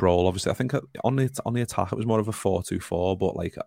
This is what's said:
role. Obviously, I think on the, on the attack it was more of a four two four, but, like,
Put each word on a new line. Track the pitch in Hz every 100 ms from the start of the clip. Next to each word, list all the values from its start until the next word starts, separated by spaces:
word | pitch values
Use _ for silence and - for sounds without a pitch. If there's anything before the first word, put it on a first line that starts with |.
role. | 92 87 90
Obviously, | 92 -
I | -
think | 127 139 - -
on | 117
the, | 135 131 135 -
on |
the | 120
attack | 120 - 92
it | 110
was | 117
more | 110
of | 107
a |
four | 107 98 92
two | - 92
four, | - 87 92 92
but, | 95 -
like, | 87 -